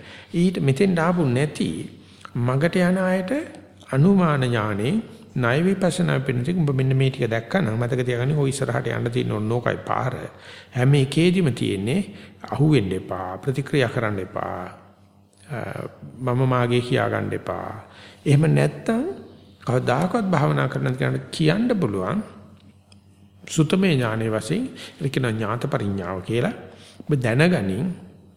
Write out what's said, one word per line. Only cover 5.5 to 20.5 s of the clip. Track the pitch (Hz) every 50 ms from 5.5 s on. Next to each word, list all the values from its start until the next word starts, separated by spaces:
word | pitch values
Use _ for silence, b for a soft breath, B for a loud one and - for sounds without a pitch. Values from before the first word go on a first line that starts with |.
| 123 151 175
විපස්සනා | 190 196 190 196 175 - - 175 151 143 139
පිණිස | 131 135 127 123 120 151
උඹ | 180 185 156 143 135
මෙන්න | 131 131 131 135
මේ | 131 135 131
ටික | 135 - - 107
දැක්කනම් | 113 113 110 - - 196 160 107 110
මතක | 117 120 120 135 123 127
තියාගන්න | 123 123 117 123 139 156 147
ඔය | 143 135
ඉස්සරහට | 131 - 131 123 120 131 123 120
යන්න | 120 117 117 120
තියෙන | 117 123 120 120 117
ඕන | 107 107 107 117
ඕකයි | 123 117 113 98 - -
පාර. | - - 110 120 127 - - 87 - - B B B B B B B
හැම | - 127 123 135 143
එකේදිම | 143 131 135 - 160 165 185 180 190 175 139 113
තියෙන්නේ | - - 101 101 95 98 110 143 196 196 - B B B B B - -
අහුවෙන්න | - - 123 143 156 151 127 98 92 95
එපා, | 92 - - 95 90 95 90 92 95
ප්‍රතික්‍රියා | - 139 127 147 139 - - 143 123 110 -
කරන්න | 127 117 107 104 98
එපා. | 92 - - - 92 92 92 90 90 95 - - - - - _ - _ _ _ _ _ _ _ -
අ, | - 147 113 107 - - - - - - - - 143 -
මම | - 131 127 123 127 135 127
මාගේ | 127 123 123 120 123 123
කියා | 123 123 131 117 110 107
ගන්න | 110 107 104 101 101
එපා. | 101 - 90 90 90 92 - - 107 - B B B B B B B -
එහෙම | 160 139 143 160 156
නැත්තම් | 147 143 143 147 - - - - 226 233 285 381 403 - - - - - - - - -
කවදාකවත් | - - 117 127 123 123 123 139 170 180 - 240 208 190
භාවනා | 175 143 143 156